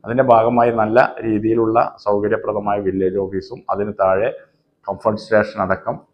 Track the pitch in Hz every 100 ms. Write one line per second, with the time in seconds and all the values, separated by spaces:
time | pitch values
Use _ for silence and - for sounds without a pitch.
0 | - 123 123 117 113 120 120 117 107 117
1 | - - 113 107 110 113 113 113 - -
2 | 104 104 104 110 - 107 101 104 98 95
3 | 92 98 98 98 - - - 98 104 101
4 | 95 95 120 - - _ _ _ - 95
5 | 113 104 - 107 104 104 95 95 - -
6 | _